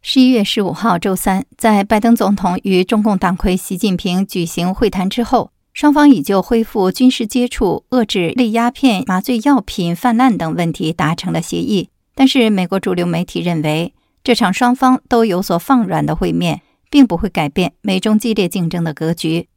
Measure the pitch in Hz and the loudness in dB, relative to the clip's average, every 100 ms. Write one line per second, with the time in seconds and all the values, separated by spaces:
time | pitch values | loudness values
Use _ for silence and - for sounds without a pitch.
0 | - - 254 254 202 - 196 160 226 175 | -2 2 4 4 0 -2 -2 -2 -2 0
1 | 202 185 - 190 - _ 226 208 196 220 | 0 -2 0 -2 -4 _ 2 2 2 0
2 | 226 233 190 202 190 180 202 185 185 220 | 2 2 2 0 -2 -4 0 0 2 0
3 | 214 196 185 185 214 185 - 180 208 180 | 0 0 0 0 0 -2 -4 -4 -2 -2
4 | 180 180 196 190 170 - 175 185 220 185 | -2 -2 -2 -4 -6 -4 -4 0 -2 0
5 | 180 - 240 247 - _ _ - 294 285 | -4 -2 -2 -2 -2 _ _ 0 2 6
6 | 294 226 139 196 185 233 226 220 190 185 | 6 6 4 0 2 0 0 0 0 2
7 | 254 - 220 254 240 - 196 170 _ 254 | 2 2 -4 -2 -2 0 -2 -2 _ -2
8 | 214 202 170 - 240 226 240 254 269 202 | 0 -2 -2 0 0 2 -2 0 0 0
9 | - 185 202 240 247 277 - - 170 170 | 0 -2 0 -2 2 0 0 -4 -4 -2
10 | 247 226 262 185 165 165 170 156 165 165 | 0 2 2 2 -2 -2 -2 -2 -4 -2
11 | 143 160 185 165 175 170 170 202 180 _ | -2 -2 -4 -4 -4 -6 -2 -2 -4 _
12 | _ - 269 277 226 202 180 190 196 180 | _ 2 2 4 2 0 -2 -2 -2 -2
13 | 175 170 180 175 170 165 151 151 170 _ | -2 -2 -4 -4 -4 -2 -2 -2 -4 _
14 | _ _ - 240 202 190 247 254 262 254 | _ _ -2 0 2 2 0 2 2 0
15 | _ 233 226 180 202 175 - 262 208 160 | _ 0 2 0 -2 -4 0 0 2 -2
16 | 147 160 180 165 175 - _ _ _ 294 | -2 -2 -2 -2 -2 -4 _ _ _ 4
17 | 254 170 202 - 147 139 175 _ 214 185 | 4 2 -4 -4 -4 -2 -4 _ -4 -2
18 | 214 214 226 214 180 196 165 175 165 147 | 0 0 0 -2 -2 -2 -4 -4 -6 -4
19 | 160 165 160 160 - | -4 -4 -2 -4 -6